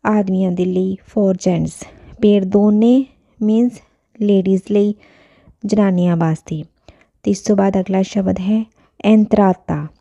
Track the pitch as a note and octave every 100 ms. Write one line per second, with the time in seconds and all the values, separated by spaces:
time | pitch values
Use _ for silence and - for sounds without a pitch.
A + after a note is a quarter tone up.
0 | G#3+ G#3+ F#3+ F#3 F#3+ F3+ F3+ F#3 F#3+ F#3+
1 | _ - G3 F#3 F#3 E3 D#3+ - - -
2 | - - G#3+ G#3 F#3+ G3+ G#3 G#3 A#3 B3+
3 | C4 _ _ _ G#3+ A3 A#3+ - _ _
4 | _ - G#3 G3 F#3+ F#3+ - G3+ G#3 G#3
5 | _ _ _ _ _ _ G#3 G#3+ G3 F3+
6 | F3+ E3 E3 D#3+ - D#3 D3+ _ - _
7 | _ _ - G3 - G3+ G3 F#3+ F#3 F#3+
8 | F#3+ G#3 F#3+ F#3+ F#3 A3 A3 _ _ _
9 | G#3 A3 G#3+ G#3+ F#3+ F3+ - D#3 D3+ _